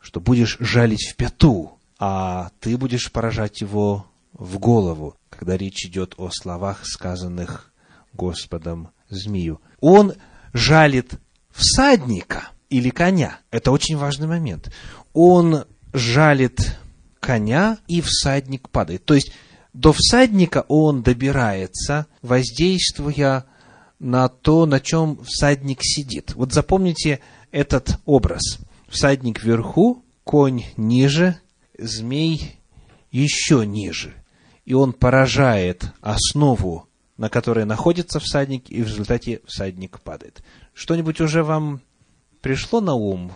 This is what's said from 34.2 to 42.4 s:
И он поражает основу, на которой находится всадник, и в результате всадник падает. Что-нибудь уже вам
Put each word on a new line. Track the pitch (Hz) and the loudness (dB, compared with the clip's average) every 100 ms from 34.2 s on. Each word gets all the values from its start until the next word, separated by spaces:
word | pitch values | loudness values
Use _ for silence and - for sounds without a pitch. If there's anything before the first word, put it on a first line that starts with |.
| _ _ _ _ | _ _ _ _
И | - | -2
он | 131 135 | 0 2
поражает | 117 127 131 131 113 135 107 90 90 - - | 2 2 4 2 2 2 2 0 -4 -10 -12
основу, | 107 110 - 147 147 113 92 80 - _ _ _ | -6 -4 -2 0 2 2 -2 -8 -12 _ _ _
на | 110 | -4
которой | 123 120 113 | -2 0 -2
находится | 107 107 165 170 170 151 | 0 -2 0 -2 -4 -6
всадник, | - 147 139 135 - | -4 -4 -4 -6 -10
и | - | -6
в | 113 | -6
результате | 104 104 120 - 113 _ | -6 -4 -4 -4 -12 _
всадник | - 98 90 92 - | -10 -10 -10 -16 -16
падает. | - - - - - _ - | -16 -16 -18 -20 -20 _ -20
Что-нибудь | - - 165 160 160 | -20 -4 -4 -2 -2
уже | 160 156 | -2 0
вам | 156 156 151 143 _ _ _ _ _ _ | 0 -2 -4 -8 _ _ _ _ _ _